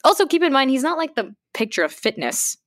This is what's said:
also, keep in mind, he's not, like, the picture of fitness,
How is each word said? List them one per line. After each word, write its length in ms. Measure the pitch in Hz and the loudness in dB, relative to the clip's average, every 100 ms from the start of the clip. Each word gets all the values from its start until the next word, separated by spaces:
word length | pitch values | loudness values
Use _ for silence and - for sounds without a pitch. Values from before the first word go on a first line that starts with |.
also, 220 | - 403 359 | 2 4 2
keep 160 | 330 | 2
in 80 | 339 | 2
mind, 200 | 269 262 | 2 2
he's 120 | 262 | 0
not, 140 | 294 320 | 0 -2
like, 180 | 311 | -4
the 200 | 240 196 - _ - | -6 -8 -10 _ -6
picture 240 | 220 - | -4 -2
of 80 | 156 | -2
fitness, 640 | - - - 123 120 - - | -2 -4 -4 -4 -4 -4 -6